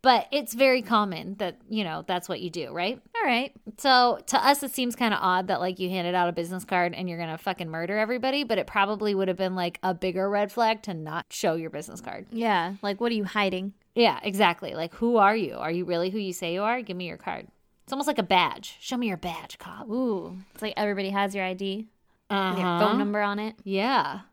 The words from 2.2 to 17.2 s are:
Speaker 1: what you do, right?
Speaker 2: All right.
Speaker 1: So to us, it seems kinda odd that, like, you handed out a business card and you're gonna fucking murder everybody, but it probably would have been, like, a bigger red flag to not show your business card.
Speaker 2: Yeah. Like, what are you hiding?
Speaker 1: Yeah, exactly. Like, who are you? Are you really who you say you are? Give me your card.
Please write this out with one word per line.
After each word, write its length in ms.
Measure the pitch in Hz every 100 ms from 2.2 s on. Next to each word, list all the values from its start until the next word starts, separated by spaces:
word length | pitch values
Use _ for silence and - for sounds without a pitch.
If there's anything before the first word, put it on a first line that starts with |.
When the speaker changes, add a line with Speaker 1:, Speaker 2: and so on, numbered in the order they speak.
| -
Speaker 1:
what 120 | 156
you 80 | 180
do, 220 | 170 131
right? 300 | 160 185 254 _ 466
Speaker 2:
All 100 | 392
right. 260 | 233 269 - - -
Speaker 1:
So 420 | 277 254 247 - -
to 120 | 262
us, 240 | 262 277
it 80 | 277
seems 240 | - 247
kinda 220 | 233 233 208
odd 300 | 185 180 185
that, 100 | 175
like, 220 | 180 185
you 100 | 185
handed 240 | 185 175
out 140 | 180 175
a 40 |
business 320 | 170 170 185
card 300 | 185 185 175
and 140 | 170 185
you're 100 | 170
gonna 180 | 165 160
fucking 320 | - 180 165
murder 300 | 160 170 208
everybody, 460 | 214 247 262 277
but 120 | 262 214
it 120 | -
probably 480 | 208 202 214 214 196
would 100 | 190
have 100 | 185
been, 200 | 190 185
like, 240 | 175 -
a 120 | 190
bigger 360 | 175 190 180 196
red 220 | 202 208
flag 300 | 240 226 220
to 100 | 220
not 320 | 170 156 160 -
show 260 | - 202 165
your 140 | 160
business 300 | 147 156 170
card. 260 | - - 190
Speaker 2:
Yeah. 440 | 226 226 190 170 196
Like, 180 | 202 196
what 100 | 233
are 60 | 226
you 80 |
hiding? 480 | 196 214 196 185 196 - _ -
Speaker 1:
Yeah, 240 | 233 131
exactly. 540 | - 196 196 170 165 -
Like, 180 | 165
who 220 | - 233 233
are 180 | 196
you? 220 | 220 165 -
Are 160 | 156
you 120 | 170
really 260 | 175 170 185
who 80 | 208
you 120 | 196
say 220 | 170 175
you 80 | 175
are? 200 | 208 247
Give 140 | 220 180
me 120 | 180
your 80 |
card. 320 | 165